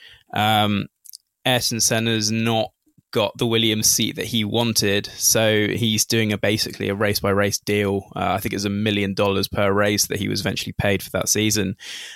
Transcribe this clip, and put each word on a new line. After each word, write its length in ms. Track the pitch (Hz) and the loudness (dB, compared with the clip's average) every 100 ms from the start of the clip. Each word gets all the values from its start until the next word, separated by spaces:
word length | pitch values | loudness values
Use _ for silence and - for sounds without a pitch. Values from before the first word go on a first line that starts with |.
| - - - | -20 -20 -8
Um, 540 | - 107 107 104 101 - _ - - _ _ 127 | 0 2 4 2 0 -4 _ -20 -20 _ _ 0
Ayrton 340 | 123 - 117 | 0 0 0
Senna's 520 | - 113 113 113 107 | 0 0 0 0 0
not 400 | 113 113 113 107 _ _ _ - | 0 0 0 -2 _ _ _ -4
got 260 | 117 101 - | 0 0 0
the 100 | 120 | 0
Williams 420 | 113 113 107 107 | 2 2 2 2
seat 280 | - 107 95 | 2 0 -2
that 80 | 104 | -2
he 180 | 117 | -2
wanted. 600 | 104 107 120 110 104 101 - - | 0 0 0 0 2 0 -2 -4
So 520 | - 113 110 107 104 | 0 2 4 4 2
he's 360 | 101 113 107 - | 0 0 0 0
doing 280 | 113 107 | 2 2
a, 40 | 101 | 0
basically 520 | 104 107 - - 104 | 0 0 -2 -4 -4
a 60 | 98 | 0
race 260 | 104 101 | 0 0
by 80 | 101 | 0
race 300 | 98 101 - | 2 0 -2
deal. 520 | - 104 101 98 - | -2 0 2 -2 -4
Uh, 200 | 98 95 | -4 -2
I 60 | 95 | -2
think 140 | 95 | -2
it's 120 | 98 101 | -4 -2
a 40 | |
million 440 | 101 107 104 98 | -2 0 0 -2
dollars 340 | 98 101 98 98 | 0 0 0 -2
per 240 | - 101 | 0 0
race 360 | 98 104 104 - | 2 2 0 -2
that 120 | 98 | -2
he 80 | 101 | -2
was 140 | 101 | -2
eventually 320 | 101 - - | -4 -4 -8
paid 280 | - 101 98 | -2 0 0
for 100 | - | -2
that 180 | 92 - | -4 0
season. 480 | 104 107 104 95 107 - - - | 0 2 0 -2 -4 -12 -14 -16